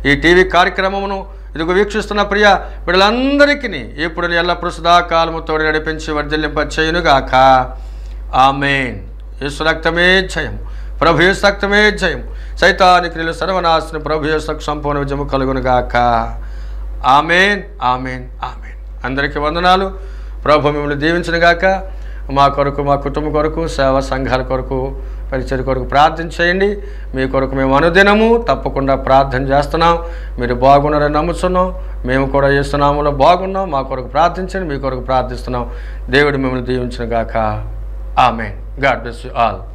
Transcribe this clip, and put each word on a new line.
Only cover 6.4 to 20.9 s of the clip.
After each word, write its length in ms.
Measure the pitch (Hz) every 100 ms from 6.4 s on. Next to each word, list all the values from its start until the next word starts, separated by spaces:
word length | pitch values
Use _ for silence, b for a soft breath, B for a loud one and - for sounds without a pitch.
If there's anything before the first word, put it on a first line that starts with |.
| 151 147 143
చేయునుగాక. 600 | 160 160 175 165 135 - 131 135 131 123 B B B B B B 139 135
ఆమేన్. 500 | 139 143 139 127 104 104 - - -
యేసు 200 | 143 143 156
రక్తమే 380 | 160 165 170 175 190 185
జయం, 220 | 165 131 104 B B B -
ప్రభు 200 | 151 165 180
యేసు 200 | 190 202
రక్తమే 360 | 202 196 202 208 190
జయం. 200 | 185 - - B B -
సైతాని 500 | 175 190 185 180 170
క్రియలు 220 | 160 160 156
సర్వనాశనం, 600 | 165 185 175 160 156 156 143
ప్రభు 240 | 156 143
యేసు 140 | 156 147
రక్త 160 | 147 -
సంపూర్ణ 280 | 147 143 143
విజయము 220 | 139 143 143
కలుగునుగాక. 640 | 135 131 131 127 127 120 120 120 117 113 - B B B B B - 139 139
ఆమేన్, 440 | 160 175 196 202 165 - 123
ఆమేన్, 340 | 127 131 127 127 - 127
ఆమేన్. 280 | - - - - - 123
అందరికీ 320 | 135 143 147
వందనాలు. 480 | 147 170 180 190 196 - B B B B
ప్రభు 260 | 131 151 143 147
మిమ్మల్ని 200 | 147